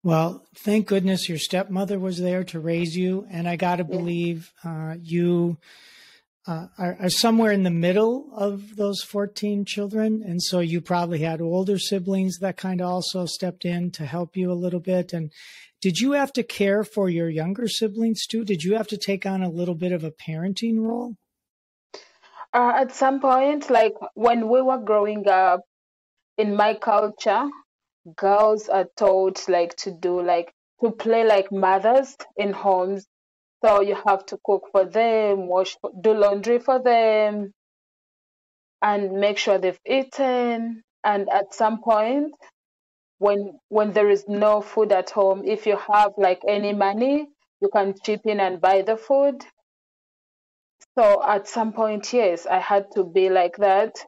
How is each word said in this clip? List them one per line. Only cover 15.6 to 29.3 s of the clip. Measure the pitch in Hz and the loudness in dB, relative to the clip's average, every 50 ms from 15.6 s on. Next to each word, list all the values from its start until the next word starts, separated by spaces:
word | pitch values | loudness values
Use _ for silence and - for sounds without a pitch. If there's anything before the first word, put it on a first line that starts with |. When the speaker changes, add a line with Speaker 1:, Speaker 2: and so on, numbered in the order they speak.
| - _ _ _ | -20 _ _ _
Speaker 1:
did | - 190 170 190 | -2 -2 0 0
you | 233 269 | 0 0
have | 285 285 277 269 - | 2 0 0 -2 -2
to | 247 - | -6 -6
care | - - - 202 196 196 214 208 | -6 -4 -2 0 2 2 0 -2
for | 208 - 214 196 185 | -2 -2 -2 -2 0
your | 170 165 170 165 | 0 -2 -2 -2
younger | 156 156 156 175 196 214 240 | -4 -4 -4 -4 -4 -4 -4
siblings | 208 - - 226 214 196 226 226 226 220 - - | -4 -2 -2 -4 -4 -2 -2 -2 -2 -2 -4 -6
too? | - - 226 233 | -6 -6 -6 -2
Did | 196 202 160 | -2 -4 -2
you | 151 185 208 | 0 -2 0
have | 226 214 - | 0 -2 -6
to | 214 | -8
take | 202 - - 196 190 - | -8 -4 -4 -4 -4 -4
on | 196 190 190 | -4 -4 -2
a | 185 175 | -4 -4
little | 160 170 175 175 175 | -4 -4 -4 -4 -4
bit | 156 180 180 | -4 -4 -4
of | 180 165 160 | -4 -4 -6
a | 160 | -8
parenting | 156 _ - 165 160 156 170 190 196 - 226 226 226 220 | -10 _ -10 -8 -8 -6 -4 -6 -4 -4 -2 -2 -2 0
role? | 220 226 240 240 240 240 214 _ _ _ _ _ _ _ _ _ _ _ _ _ _ _ - - - _ _ _ _ _ _ - - _ - | -2 -2 -4 -6 -8 -10 -12 _ _ _ _ _ _ _ _ _ _ _ _ _ _ _ -20 -20 -20 _ _ _ _ _ _ -20 -16 _ 0
Speaker 2:
Uh, | 240 247 240 233 | 2 2 2 2
at | 240 269 254 | 0 0 -2
some | - - 285 269 269 269 | -2 0 0 0 0 2
point, | 277 269 254 262 269 285 302 294 285 - | 2 2 4 4 2 2 0 -2 -2 2
like, | 254 233 226 214 214 - - - _ | 2 4 4 2 0 -4 -14 -16 _
when | 196 214 233 240 233 226 220 | 0 2 2 2 2 2 2
we | 240 262 | 2 4
were | 262 262 254 240 | 4 2 0 -2
growing | 214 202 214 214 208 214 214 208 196 196 | 0 0 2 2 2 0 -2 0 2 4
up, | 190 185 185 - 180 185 - _ _ _ _ _ _ _ _ _ _ _ _ _ _ - | 4 6 4 4 2 0 -2 _ _ _ _ _ _ _ _ _ _ _ _ _ _ -2
in | 220 208 202 | -2 0 2
my | 202 208 220 220 | 2 2 2 2
culture, | - - 240 208 202 214 214 214 - - 226 196 220 277 285 285 - _ _ _ _ _ _ _ _ _ 175 160 | 0 -2 0 2 2 2 0 -4 -4 -2 0 0 0 -2 -4 -8 -12 _ _ _ _ _ _ _ _ _ -20 -10
girls | - 196 196 202 208 220 214 214 214 214 - | -2 2 2 4 6 6 4 4 2 0 -2
are | 190 190 180 185 _ | 0 0 0 -2 _
taught, | - 214 196 185 190 190 190 | 2 2 4 4 4 2 0